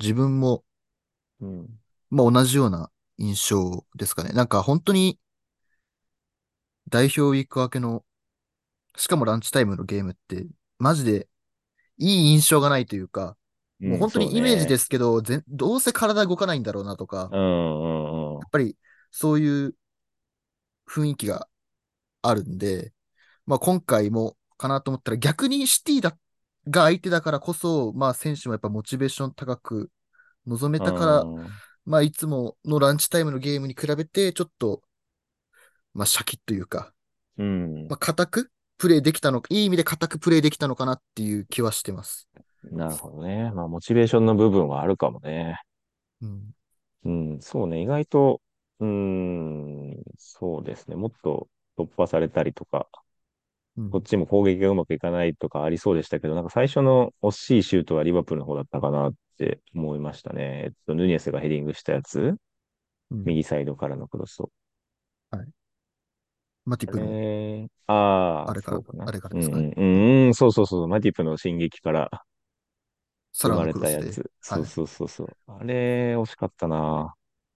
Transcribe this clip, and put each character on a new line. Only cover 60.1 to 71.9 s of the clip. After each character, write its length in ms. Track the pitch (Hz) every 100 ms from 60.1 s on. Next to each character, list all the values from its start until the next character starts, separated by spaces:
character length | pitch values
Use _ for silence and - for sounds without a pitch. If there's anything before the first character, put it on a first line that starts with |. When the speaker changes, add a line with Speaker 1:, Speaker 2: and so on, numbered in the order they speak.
Speaker 2:
し 100 | 71
た 100 | -
ね。 300 | 69 69 69
え 40 | 73
っ 40 | - -
と、 80 |
ヌ 120 | 80 92
ニ 80 |
ェ 40 | 78
ス 120 | -
が 100 | 71
ヘ 80 | 76
デ 80 | 76
ィ 60 |
ン 20 | 73
グ 80 |
し 80 | 73
た 100 | -
や 100 | 71
つ、 340 | - - 117 208 _ _ _ _ _ _ -
Speaker 1:
う 40 |
ん。 100 | 113
Speaker 2:
右 180 | 92 80
サ 160 | - 73
イ 60 |
ド 120 | 71 69
か 120 | 73
ら 80 | 69
の 120 | 69
ク 100 | -
ロ 80 | -
ス 140 | -
を。 100 | - _ _ _ _ _ _ _ _
Speaker 1:
は 120 | 101
い。 60 | 120 - _ _ _ _ _ _ _ _ _ _
マ 120 | - 123
テ 100 | 104
ィ 20 |
ッ 40 |
プ 60 | 104
の 80 | 107
Speaker 2:
あ 20 |
れ、 600 | 110 107 107 107 107 107 _ -
あ 580 | 104 101 95 90 78 76
ー、 20 |
Speaker 1:
あ 40 |
れ 80 | -
か 100 | -
ら、 40 | 90
Speaker 2:
そ 60 |
う 20 |
か 80 | - -
な。 120 | 110
Speaker 1:
あ 40 |
れ 80 | 104
か 80 | -
ら 60 |
で 80 | 87
す 80 | 80
か 60 | 78
ね。 160 | 76 80
Speaker 2:
う 40 |
ん 40 |
う 20 | 95
ん 80 |
う 40 | 92
ん 280 | 110 135 131
う 20 |
ん、 60 |
そ 140 | 113 127
う 40 |
そ 100 | 110
う 40 | 101
そ 180 | 90
う、 40 | 82
マ 120 | 104
テ 80 | 104
ィ 40 |
ッ 20 |
プ 100 | -
の 120 | 80 78
進 220 | 90 85
撃 220 | 82 -
か 120 | 82